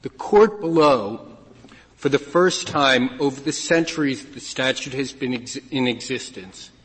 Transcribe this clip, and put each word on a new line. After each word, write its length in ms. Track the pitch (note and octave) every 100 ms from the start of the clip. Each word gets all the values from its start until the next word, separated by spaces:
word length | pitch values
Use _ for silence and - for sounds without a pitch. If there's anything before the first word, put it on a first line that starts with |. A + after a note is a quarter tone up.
The 60 | -
court 540 | - - G#3 A3 -
below, 640 | E3 E3 D3+ B2 G2+ A2+ - - - - - - _ _
for 100 | C#3+
the 120 | C#3
first 500 | - E3+ F3+ - -
time 480 | D#3 C#3 B2+ B2+ -
over 220 | C#3+ C3
the 100 | D3+
centuries 720 | - - E3 E3 - C#3+ B2+ -
the 140 | -
statute 540 | - - C3 B2+ C#3+
has 180 | C3 C3
been 220 | - B2+
ex-, 240 | B2 A#2+ C#3+ -
in 180 | C#3 B2+
existence 800 | A2+ - B2+ - - F#2 - - _